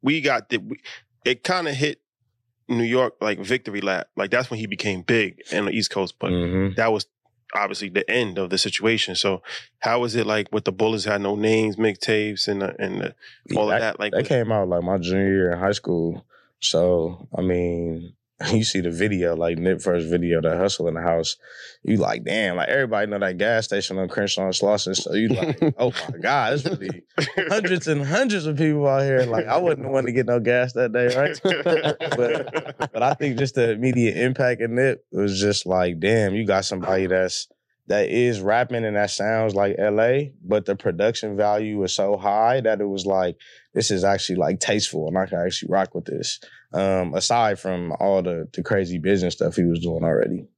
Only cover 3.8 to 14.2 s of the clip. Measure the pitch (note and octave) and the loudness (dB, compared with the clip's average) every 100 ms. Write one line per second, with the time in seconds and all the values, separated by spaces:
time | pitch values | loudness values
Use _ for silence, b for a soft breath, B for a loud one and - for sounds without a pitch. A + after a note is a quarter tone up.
3.8 | G2 F#2 - - G2 A#2+ B2+ A2+ G#2+ G2 | -2 -4 -4 -6 0 0 -2 -6 -6 -4
4.8 | G#2+ F#2 F2 A#2 G2+ - - F2+ G2+ A2+ | -4 -4 0 2 2 -4 -6 -2 -2 -2
5.8 | G2 - F2+ - F#2 F2+ F2 F#2 G2 F#2+ | -2 -2 -4 -4 -2 0 0 0 0 0
6.8 | A2+ G#2+ - _ _ _ _ - G2+ G2 | 0 0 -4 _ _ _ _ -4 -4 -4
7.8 | G2+ F#2 - A#2 A2+ F#2+ F#2 F#2+ G#2+ - | -4 -2 0 0 0 -2 -2 -2 -2 0
8.8 | G#2+ A2+ - F2+ G2+ F#2 B B B _ | 0 2 0 0 0 0 B B B _
9.8 | A#2 A#2+ A#2+ A#2 G#2 G#2+ G2+ G#2+ - F#2 | 0 2 2 0 0 0 0 -2 -2 0
10.8 | A2 A2+ G2 G2+ G2 G#2 G#2+ A2 A2 G2+ | 2 2 0 0 0 0 2 4 2 2
11.8 | A2 G2 - G#2+ G#2+ G2+ - G2 G2 - | 0 0 0 0 0 -2 -2 0 -2 -4
12.8 | G2 F#2+ - - B B - - G#2+ G2+ | -6 -4 -6 -8 B B -6 0 2 2
13.8 | A2+ - G#2 G2+ | 0 -2 -2 -2